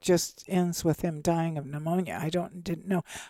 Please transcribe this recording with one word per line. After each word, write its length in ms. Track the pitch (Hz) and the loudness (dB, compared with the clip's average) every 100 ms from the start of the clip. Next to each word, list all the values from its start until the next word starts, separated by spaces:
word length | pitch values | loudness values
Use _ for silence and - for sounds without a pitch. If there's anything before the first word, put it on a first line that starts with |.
just 440 | - 175 - - - | 4 4 4 -8 -2
ends 360 | 185 175 170 | 2 2 2
with 180 | 165 147 | 0 2
him 180 | 175 151 | 0 0
dying 360 | 160 165 165 151 | 2 2 2 -2
of 80 | |
pneumonia. 540 | 135 147 160 180 175 85 | -6 -6 0 0 0 -2
I 80 | 160 | -2
don't, 360 | 175 175 180 | -2 -4 -8
didn't 240 | 170 165 190 | -6 -6 0
know. 160 | 185 - - - | -2 -2 -12 -16